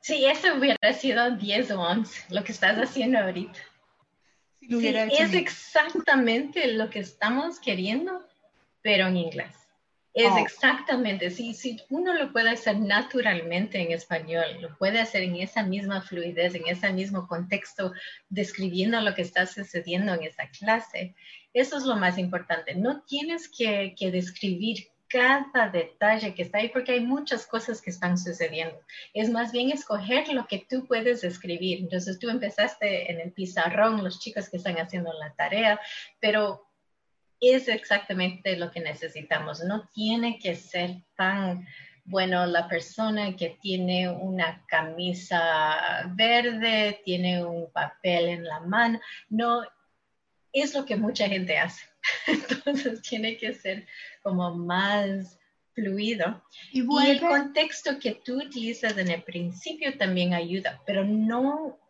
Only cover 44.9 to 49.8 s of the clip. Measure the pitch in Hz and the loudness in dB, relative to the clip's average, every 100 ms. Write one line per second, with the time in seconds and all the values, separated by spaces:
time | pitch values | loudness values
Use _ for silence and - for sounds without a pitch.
44.9 | 165 180 180 - 180 165 156 156 156 175 | -4 -4 -6 -2 2 2 4 2 2 0
45.9 | - 175 180 226 240 240 226 226 220 208 | -2 -4 2 4 4 2 0 0 2 0
46.9 | 202 - 180 180 180 170 170 165 165 156 | -2 -4 0 0 0 -2 -6 -6 -4 -4
47.9 | - 185 175 170 170 170 156 170 214 233 | -2 0 2 2 -2 -6 -8 -2 2 2
48.9 | 226 - - _ 214 233 240 - _ | 0 -6 -18 _ 0 2 0 -2 _